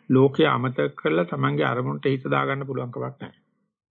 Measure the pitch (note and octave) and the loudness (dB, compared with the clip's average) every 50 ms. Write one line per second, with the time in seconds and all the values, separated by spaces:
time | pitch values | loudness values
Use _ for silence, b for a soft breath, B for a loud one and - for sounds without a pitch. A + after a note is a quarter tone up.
0 | B - C3 C3 C3+ C#3 C3+ - - C#3+ C3 B2 B2 C3 B2+ - D3 C#3+ - - | B 2 6 6 6 6 6 4 4 4 4 2 0 -2 -2 -2 -4 -4 -4 -4
1 | - D#3 D#3 F3 F3 E3+ D#3 C#3 C3+ C#3 C#3+ D3 D3+ C3 A#2+ B2 B2+ C#3 C#3+ C#3+ | -2 0 0 0 0 -2 -2 -2 -2 -2 0 0 -2 -2 -2 -2 -4 -4 -4 -2
2 | - C#3+ C3+ C3 C3 C#3 C#3 C#3 C#3 C3+ C#3 C#3 C#3 C3+ C3+ C3 B2+ B2 A#2+ C3+ | -2 -2 -2 -2 -2 -2 -2 0 0 -2 -4 -4 -6 -8 -8 -8 -8 -8 -8 -8
3 | B2 C3 C3 - - - - _ _ _ _ _ _ _ _ _ _ _ | -10 -10 -10 -14 -18 -20 -20 _ _ _ _ _ _ _ _ _ _ _